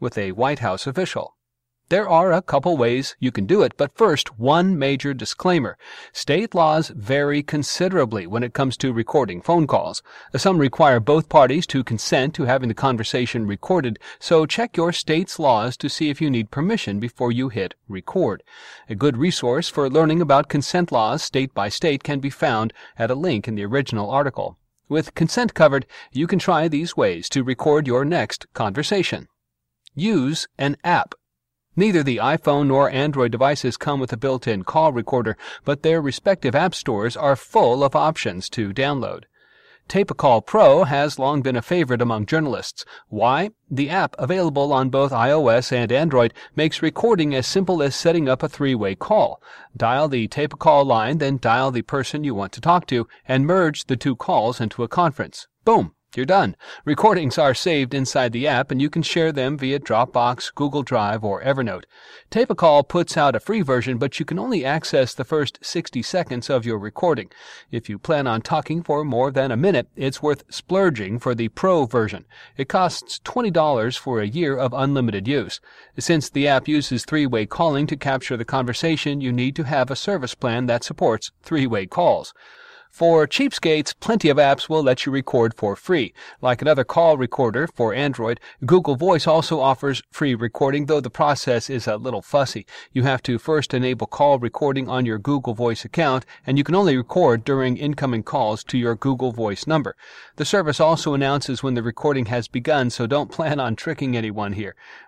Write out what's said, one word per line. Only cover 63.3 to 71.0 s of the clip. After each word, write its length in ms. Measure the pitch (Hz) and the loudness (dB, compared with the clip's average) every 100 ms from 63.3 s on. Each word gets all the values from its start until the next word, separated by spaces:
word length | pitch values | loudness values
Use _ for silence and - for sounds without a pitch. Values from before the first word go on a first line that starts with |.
a 60 | 113 | 2
free 220 | - 220 | -2 -2
version, 360 | 139 127 120 123 | 2 0 0 -2
but 220 | 139 - | -2 -4
you 40 | |
can 140 | 156 165 | -6 -4
only 260 | 240 208 | -2 -2
access 480 | 131 156 - 151 127 | -2 -2 0 0 0
the 120 | - | -2
first 340 | 131 156 139 - | -4 -2 -2 -6
sixty 420 | - 180 160 127 | -8 -8 -6 -8
seconds 460 | 113 185 170 123 - | -4 -4 -4 -6 -2
of 160 | 131 | -2
your 140 | 113 110 | -2 -6
recording. 520 | 104 - 180 131 95 - - - - | -6 -2 0 0 -4 -16 -20 -20 -10
If 160 | 120 - | -10 -8
you 100 | 101 | -10
plan 300 | - 151 131 | -2 0 0
on 140 | 113 | -2
talking 380 | - 156 - 160 | -2 -4 -2 -6
for 240 | 170 147 | -2 -2
more 280 | 151 120 135 | 0 0 0
than 180 | 135 135 | 0 0
a 60 | 117 | 2
minute, 320 | 185 151 - - | 2 2 -2 -6
it's 260 | 135 - | -6 -2
worth 220 | 151 143 - | -2 -2 -6
splurging 680 | - - 185 190 123 | -16 -4 0 2 0